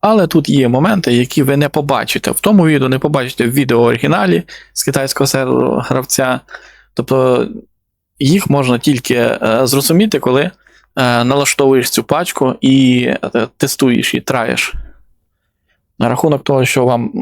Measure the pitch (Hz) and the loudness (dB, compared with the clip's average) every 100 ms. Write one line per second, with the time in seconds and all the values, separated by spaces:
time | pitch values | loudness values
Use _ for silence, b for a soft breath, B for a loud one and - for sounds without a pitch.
0 | 208 220 170 165 147 143 123 127 175 98 | 2 2 2 0 2 2 2 2 2 0
1 | 123 120 123 - 135 143 143 156 143 123 | 0 0 0 0 0 0 0 -2 0 -2
2 | 110 - - - 202 208 160 147 131 131 | -2 -4 -4 -2 2 4 4 2 0 0
3 | 151 147 123 - 120 135 131 117 120 117 | 0 -2 -2 -2 -2 0 2 2 2 2
4 | 143 180 190 170 - B B B - 135 | 0 0 0 0 -4 B B B -4 -2
5 | 135 - 135 135 127 127 127 123 120 131 | -2 -2 -2 -2 0 0 0 -2 -2 -4
6 | 127 - 131 127 - B B B B - | -2 -2 -2 -4 -8 B B B B -8
7 | - 135 127 123 - 220 - _ _ _ | -2 0 2 2 -2 -8 -18 _ _ _
8 | _ - 139 190 - 139 127 120 - 123 | _ -2 0 2 2 0 0 0 0 0
9 | - 123 117 - 113 113 127 135 139 165 | 0 0 0 0 0 0 0 0 2 2
10 | 214 139 127 131 170 - b b b - | 2 0 0 0 -2 -6 b b b -2
11 | 123 120 123 139 139 - 135 135 117 - | 0 0 0 0 0 2 2 2 0 -2
12 | - 147 180 - 131 - 131 135 127 123 | -2 -2 -4 -2 -2 0 2 4 4 2
13 | 123 131 - 120 113 - 139 - 135 120 | 0 -2 -2 -4 -4 -4 -4 0 0 2
14 | - 123 - 131 113 120 - - b b | 0 -4 -4 -4 -2 -4 -6 -8 b b
15 | _ _ _ _ _ _ _ _ _ - | _ _ _ _ _ _ _ _ _ -6
16 | 117 123 160 139 - 135 127 135 123 120 | -4 0 0 0 0 0 0 0 0 0
17 | 117 - | -4 -6